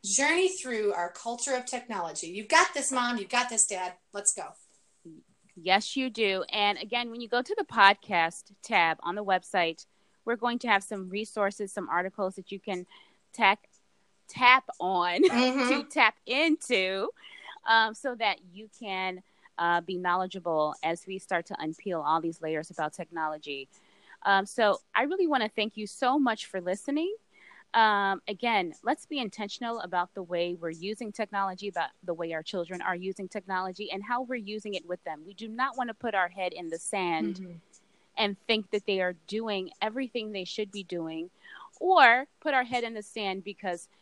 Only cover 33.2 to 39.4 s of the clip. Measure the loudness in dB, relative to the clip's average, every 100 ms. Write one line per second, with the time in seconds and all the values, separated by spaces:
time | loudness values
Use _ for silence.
33.2 | -8 -10 -6 -4 -4 -6 -8 -8 -4 -4
34.2 | -4 -8 -8 -8 -6 -8 -8 -8 -8 -10
35.2 | -12 -14 -10 -4 -2 -2 -6 -4 -2 0
36.2 | 0 0 -6 -4 -6 -6 -4 0 0 0
37.2 | -2 -4 -10 -16 -20 _ _ _ _ -2
38.2 | -2 0 0 0 0 -2 0 0 0 -4
39.2 | -6 -6